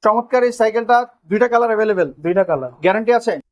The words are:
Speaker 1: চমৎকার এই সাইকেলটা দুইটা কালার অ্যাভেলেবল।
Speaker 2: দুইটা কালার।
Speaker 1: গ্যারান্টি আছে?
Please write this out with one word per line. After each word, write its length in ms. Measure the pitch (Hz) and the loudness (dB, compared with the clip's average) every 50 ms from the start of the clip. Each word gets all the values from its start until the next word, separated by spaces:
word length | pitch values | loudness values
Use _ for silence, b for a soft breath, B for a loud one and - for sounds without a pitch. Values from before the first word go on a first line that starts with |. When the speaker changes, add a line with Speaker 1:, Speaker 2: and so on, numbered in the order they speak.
| - | 2
Speaker 1:
চমৎকার 400 | 220 214 226 240 - - 247 240 | 0 0 0 -2 -2 0 0 0
এই 80 | 247 | 0
সাইকেলটা 540 | 233 - 226 220 214 233 233 226 240 240 247 - _ _ _ 156 | 0 0 0 0 0 -2 0 2 0 0 0 -2 _ _ _ _
দুইটা 180 | 185 214 247 247 | -2 0 0 2
কালার 220 | 233 233 240 233 | 2 0 0 0
অ্যাভেলেবল। 440 | 226 214 220 220 208 185 175 143 131 - | 0 0 0 0 0 0 -2 -4 -4 -8
Speaker 2:
দুইটা 240 | 151 170 175 196 190 | -6 -2 0 0 0
কালার। 280 | 180 165 139 131 127 123 - | 0 -2 -4 -4 -8 -14 -2
Speaker 1:
গ্যারান্টি 320 | 151 185 190 214 226 214 240 | -2 0 0 0 0 2 0
আছে? 260 | 233 233 240 226 285 - _ | 0 2 -2 -6 -6 -8 _